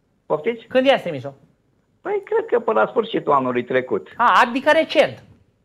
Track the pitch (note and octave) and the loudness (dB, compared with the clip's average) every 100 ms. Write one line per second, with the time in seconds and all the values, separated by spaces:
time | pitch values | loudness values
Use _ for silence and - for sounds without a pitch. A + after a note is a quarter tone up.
0 | _ _ _ D#3 A3+ A#3 - B3+ C4 A3+ | _ _ _ -4 -4 -8 -2 0 4 2
1 | F3+ C#3+ C3+ - _ _ _ _ _ _ | 0 -10 -12 -18 _ _ _ _ _ _
2 | F4 G4+ G4 A4 A4+ A#3+ A#3 A3 G#3 - | -6 -6 -2 -4 0 -2 0 0 0 -2
3 | G#3+ E3 D#3 C#3+ B2+ B2 A#2+ C3 B2+ G2+ | -4 -4 0 0 2 -4 -2 -4 -2 -6
4 | - - A#3 F#3+ A#3+ B3 D#4 D#4 D#4 D#4 | -6 -2 2 4 2 0 2 2 2 0
5 | F3+ A2+ - _ _ _ | 0 -2 -20 _ _ _